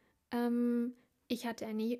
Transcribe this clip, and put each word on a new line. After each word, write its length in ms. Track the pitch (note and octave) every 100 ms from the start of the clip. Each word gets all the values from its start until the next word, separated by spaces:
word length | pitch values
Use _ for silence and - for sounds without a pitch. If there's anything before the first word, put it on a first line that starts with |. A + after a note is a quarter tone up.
| _ _ -
Ähm, 640 | A#3+ A#3+ A#3+ A#3+ A#3+ A#3+ B3 _ _ -
ich 180 | A#3+ A#3+
hatte 200 | A3+ A3
eine, 320 | A3 A3+ A#3+